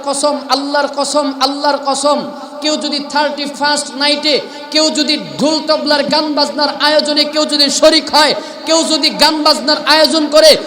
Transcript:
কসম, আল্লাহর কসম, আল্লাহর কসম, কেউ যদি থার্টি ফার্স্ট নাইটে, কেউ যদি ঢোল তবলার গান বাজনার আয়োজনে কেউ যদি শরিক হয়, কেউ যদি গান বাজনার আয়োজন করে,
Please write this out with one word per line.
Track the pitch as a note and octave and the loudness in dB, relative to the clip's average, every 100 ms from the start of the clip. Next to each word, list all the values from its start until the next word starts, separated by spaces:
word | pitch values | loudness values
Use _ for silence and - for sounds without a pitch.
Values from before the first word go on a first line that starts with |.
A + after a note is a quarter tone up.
কসম, | C#4 C#4 D4 C4+ B3+ | -2 -2 0 -2 -2
আল্লাহর | C4 C#4+ C#4+ C4+ C#4 | -2 0 0 0 -2
কসম, | C#4 D4 C#4 C4+ | -2 0 -2 -2
আল্লাহর | C4+ C#4+ D4 C#4 C#4 | -2 0 0 0 -2
কসম, | C4 C#4+ C4 - - - - | 0 2 0 -2 -10 -14 -6
কেউ | D4+ D4+ | -2 -2
যদি | D4 C#4+ - | -2 -6 -4
থার্টি | D4 C#4+ - C#4+ C#4 | -2 -2 -2 -6 -4
ফার্স্ট | D4 D4 - B3+ | -2 -2 -4 -4
নাইটে, | D4 D4 D4+ C4 - - - | -2 0 0 0 -2 -12 -4
কেউ | D4+ D#4 | 0 0
যদি | D4+ D4+ C#4+ F3 C#3 | 0 -2 -2 -6 -4
ঢোল | C#4 D#4 D#4 | -2 -2 0
তবলার | D4 B3+ C#4+ | -2 2 0
গান | C4+ D4+ D#4 | 2 0 0
বাজনার | C#4+ D4 D4 C#4+ D4+ | -2 -2 -2 -2 0
আয়োজনে | D4 D4+ D4 D4+ | 0 2 0 0
কেউ | D4 D4+ D4+ | 0 0 0
যদি | D4 C#4 | 0 0
শরিক | - D#4 D#4+ - | 4 4 4 2
হয়, | C#4+ D4+ - - - | 2 2 0 -6 -10
কেউ | D4+ D#4+ D4 | 0 0 2
যদি | D#4 D4+ | 0 -2
গান | - D4 D#4 | 2 2 2
বাজনার | D4 D4 B3+ D4 - | 2 0 0 -2 2
আয়োজন | D#4 D4 D#4+ D4 | 4 4 2 2
করে, | D4+ D#4 A#3 | 6 6 6